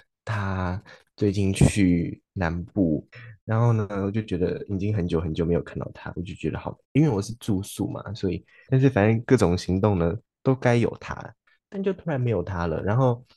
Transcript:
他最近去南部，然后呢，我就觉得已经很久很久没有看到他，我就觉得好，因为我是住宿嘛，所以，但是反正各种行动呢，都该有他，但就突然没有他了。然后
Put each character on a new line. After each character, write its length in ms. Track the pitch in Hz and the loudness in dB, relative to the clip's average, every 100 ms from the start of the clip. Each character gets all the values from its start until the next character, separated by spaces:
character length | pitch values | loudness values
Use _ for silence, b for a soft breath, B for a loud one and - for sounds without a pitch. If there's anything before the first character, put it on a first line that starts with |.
| B _ | B _
他 580 | - 107 98 92 90 92 B B _ - | -8 -6 -4 -4 -4 -6 B B _ -2
最 160 | 104 | 0
近 220 | 98 98 | 2 0
去 680 | 95 95 107 92 87 82 - _ | 4 4 6 4 4 0 -8 _
南 300 | - 85 85 87 | -4 -2 -4 -4
部， 400 | 104 85 76 - B B B - | 0 2 0 -4 B B B -2
然 140 | 110 | 2
后 120 | 120 | 4
呢， 140 | 110 98 101 98 | 2 -2 -2 -2
我 60 | |
就 100 | 110 | -2
觉 160 | 107 87 | -4 -2
得 240 | 87 87 - | -2 -2 -6
已 120 | 98 | -4
经 160 | 101 104 | -2 -2
很 120 | 87 | 0
久 120 | 82 | -2
很 120 | 82 | -2
久 120 | 78 82 | -2 0
没 80 | |
有 80 | 82 | 0
看 160 | - - | -2 -10
到 100 | - | -10
他， 180 | - - - | -12 -12 -10
我 60 | |
就 120 | 87 | -10
觉 160 | 82 80 | -6 -6
得 80 | - | -6
好， 200 | - - _ | -10 -12 _
因 80 | 135 | 2
为 60 | 156 | 2
我 120 | 101 | 2
是 120 | - 113 | -4 -8
住 260 | - 95 | -2 -2
宿 240 | 101 - 101 | -2 -6 -6
嘛， 260 | - - | -6 -10
所 160 | 107 95 | -6 -4
以， 160 | 87 b b b | -4 b b b
但 100 | 131 | 2
是 100 | 135 | 4
反 180 | 101 107 | 4 4
正 140 | 113 | 2
各 160 | - 127 | 2 4
种 200 | 87 87 | 4 2
行 220 | - 92 | 0 2
动 180 | 104 92 | 2 2
呢， 160 | 85 - - _ | 0 -2 -10 _
都 100 | 131 127 | -2 2
该 200 | 123 120 | 2 2
有 140 | 110 - | 0 -4
他， 340 | - - - - _ _ _ | -12 -12 -14 -18 _ _ _
但 120 | 196 | -6
就 100 | 196 | -4
突 160 | 190 170 | -4 -4
然 100 | 135 | -2
没 100 | 120 | 0
有 140 | 101 | 0
他 240 | 87 90 87 | -2 -4 -2
了。 160 | 78 | -2
然 140 | 95 117 | 0 2
后 260 | 131 120 - | 2 0 -8